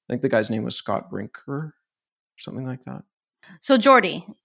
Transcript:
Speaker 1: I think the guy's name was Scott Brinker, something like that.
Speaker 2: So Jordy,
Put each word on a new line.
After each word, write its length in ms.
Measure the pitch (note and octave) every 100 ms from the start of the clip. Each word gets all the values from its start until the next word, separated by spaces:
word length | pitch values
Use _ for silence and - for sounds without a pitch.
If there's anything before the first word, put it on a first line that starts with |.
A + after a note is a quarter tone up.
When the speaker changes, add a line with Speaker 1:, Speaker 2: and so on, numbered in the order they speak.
| -
Speaker 1:
I 40 |
think 100 | B2
the 60 | C3+
guy's 220 | A#2 G#2+
name 120 | A2+
was 140 | G#2+ -
Scott 340 | - G2+ -
Brinker, 640 | G2 G#2+ - - C#3 D#3 - _ _ _ _ _ -
something 260 | - -
like 200 | C3 B2
that. 180 | - - - _ _ _ - -
Speaker 2:
So 160 | - C4+
Jordy, 480 | A#3+ B3+ F#3+ E3 - -